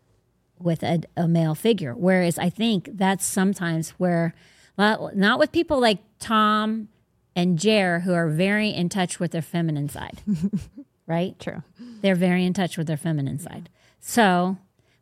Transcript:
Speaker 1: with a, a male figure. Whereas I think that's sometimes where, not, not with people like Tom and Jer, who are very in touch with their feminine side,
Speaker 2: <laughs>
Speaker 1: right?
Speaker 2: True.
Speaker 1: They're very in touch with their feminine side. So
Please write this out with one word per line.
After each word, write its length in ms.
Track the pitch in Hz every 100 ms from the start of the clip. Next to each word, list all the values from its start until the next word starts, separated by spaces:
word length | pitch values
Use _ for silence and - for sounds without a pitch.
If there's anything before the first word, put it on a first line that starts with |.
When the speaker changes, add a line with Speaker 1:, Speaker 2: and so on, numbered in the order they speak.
| _ _ _ _ _ -
Speaker 1:
with 220 | 175 160
a, 180 | 117 170 - -
a 100 | 170
male 280 | 165 160
figure. 400 | 156 226 202 135
Whereas 440 | 233 185 185 175 -
I 120 | 175
think 400 | - 233 196 -
that's 320 | 190 190 190
sometimes 680 | - 196 190 190 170 160 160
where, 420 | - 180 170 165 - _ _ _ -
not, 400 | 208 220 160 196
not 220 | 202 262
with 120 | 302
people 280 | 330 330 277
like 180 | 233 190 _ -
Tom 680 | - 220 214 214 214 220 214 _ _ _ _
and 240 | 180 180 160
Jer, 420 | 214 214 185 170
who 120 | 185
are 160 | 170 165
very 400 | 156 190 208 214
in 180 | 170 175
touch 280 | 196 175 -
with 140 | 170
their 80 | 160
feminine 460 | - 170 165 143 143
side, 320 | 135 - - 208 160 196 190
Speaker 2:
<laughs> 440 | - 277 - _ -
Speaker 1:
right? 300 | 165 185 -
Speaker 2:
True. 220 | - - - - 247 220
Speaker 1:
They're 120 | 196
very 300 | 175 180 180
in 80 | 180
touch 240 | 190 170 -
with 80 | 160
their 120 | 147
feminine 400 | 165 147 139 147
side. 300 | 180 - 170 _ _ _
So 580 | - 240 202 180 180 190 _ _ _ _